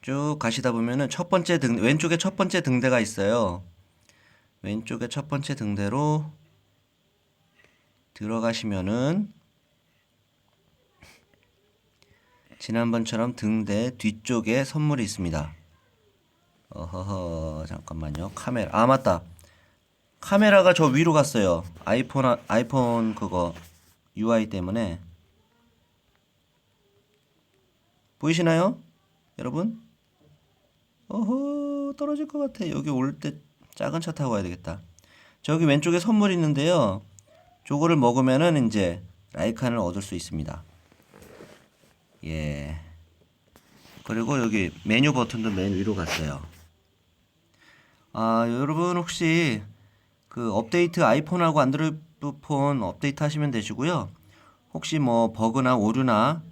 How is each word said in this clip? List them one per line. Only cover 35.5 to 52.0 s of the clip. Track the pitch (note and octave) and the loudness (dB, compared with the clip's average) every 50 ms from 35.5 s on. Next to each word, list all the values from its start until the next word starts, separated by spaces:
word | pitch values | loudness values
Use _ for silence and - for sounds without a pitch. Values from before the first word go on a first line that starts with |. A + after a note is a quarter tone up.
| D3+ D#3+ E3 | 0 2 4
왼쪽에 | D3+ C#3 C#3+ D3 F3 E3+ F3 | 4 4 4 4 2 2 2
선물이 | E3+ G#3+ A3+ G#3 G#3 G3+ F#3 | 2 2 4 4 4 4 4
있는데요. | F3 E3 D3+ D3 C#3 C#3+ E3 F3+ E3 C3 G2+ F#2+ G2+ - - - - _ _ - - _ _ _ _ _ | 2 2 2 2 2 2 4 4 4 4 2 0 -2 -8 -14 -20 -20 _ _ -20 -20 _ _ _ _ _
저거를 | - D3 C#3+ D#3 E3+ E3+ | -4 -2 2 4 4 4
먹으면은 | D3+ B2+ A#2+ A#2+ C3 C3 C3 C3 C#3 D#3+ F3 E3 D3 B2 | 6 6 4 4 4 4 4 4 4 4 4 4 4 2
이제 | A2+ G2+ G#2+ G2 F2 E2+ F2+ - - - _ _ _ - | 2 2 2 0 0 0 -4 -10 -18 -20 _ _ _ -8
라이칸을 | - E2+ A2 A2+ - C3 B2 A#2 A#2 | -4 -4 -4 -2 -2 -2 -2 0 0
얻을 | G2 F2 F2 G2 G2 | -2 -2 -4 -6 -8
수 | - F#2+ | -8 -8
있습니다. | F2 - - E2 D#2+ D2 - - E2 - - _ _ _ _ _ _ _ _ _ G#1 - - - - - - - - _ _ _ _ _ _ _ _ _ _ _ _ - | -10 -8 -8 -6 -6 -6 -6 -8 -12 -14 -20 _ _ _ _ _ _ _ _ _ -20 -20 -20 -20 -20 -20 -20 -20 -20 _ _ _ _ _ _ _ _ _ _ _ _ -12
예. | - D#2+ D#2 D2+ D2+ D2 C#2+ C#2+ D2 D#2+ D#2+ D#2+ - - - - _ _ _ _ _ _ _ _ _ _ - _ _ _ - _ - - - - | -8 -8 -6 -6 -6 -6 -6 -8 -10 -10 -12 -12 -16 -20 -20 -20 _ _ _ _ _ _ _ _ _ _ -20 _ _ _ -20 _ -20 -20 -20 -10
그리고 | - A#2 A2+ A#2 - C#3+ C3+ | -8 -6 -4 -2 -2 -2 0
여기 | A#2+ A2+ G#2 G#2+ F#2+ D#2 D2 - - | 0 0 0 0 -2 -2 -4 -8 -2
메뉴 | G2+ G#2+ A#2 C#3 D3 C#3+ | 0 2 4 4 4 2
버튼도 | B2+ A#2+ A2+ - A#2 A2 A2+ G2+ | 2 -2 -2 -2 -4 -4 -2 -2
맨 | F#2+ F#2 G2+ G2+ | -2 -2 -2 0
위로 | F#2 G2 A2 G#2 | -2 -2 -2 -2
갔어요. | F#2+ E2+ D#2+ - - D#2+ D2 C#2 C#2 D#2+ - - - - - _ _ _ _ _ _ _ _ _ _ _ _ _ _ _ _ _ _ _ _ _ _ _ _ _ _ _ _ _ | -2 -4 -4 -4 -4 -4 -6 -6 -8 -12 -16 -20 -20 -20 -20 _ _ _ _ _ _ _ _ _ _ _ _ _ _ _ _ _ _ _ _ _ _ _ _ _ _ _ _ _
아, | A2+ A2 A2+ A2+ A2+ A#2 A#2 | -4 -2 0 2 2 2 0
여러분 | A#2 B2 C#3 C#3+ D#3 D#3+ E3+ F3 F3+ | 0 0 0 -2 0 0 0 0 0
혹시 | F3 F3 E3+ - - F3 D#3+ D#3+ E3+ E3+ D3 A2+ G#2 G2 - - _ _ _ _ _ _ _ _ _ _ _ | -2 -4 -4 -4 -2 0 2 4 4 2 2 0 -2 -6 -12 -20 _ _ _ _ _ _ _ _ _ _ _
그 | - A#2+ A#2+ A2+ G2 | -10 -6 -4 0 0
업데이트 | G#2 A2+ A2+ - F3 F3 F3 E3+ F3+ D#3+ | 0 -2 0 2 2 2 2 2 2 4
아이폰하고 | A#2+ A2+ C#3+ D#3 - F3+ F3+ E3+ E3 D3+ D3+ | 4 4 4 2 -2 0 2 2 2 4 4
안드로이드 | C3+ B2+ C3+ D3 D#3+ D#3 D#3 D#3 | 2 2 2 0 -2 -2 -4 -6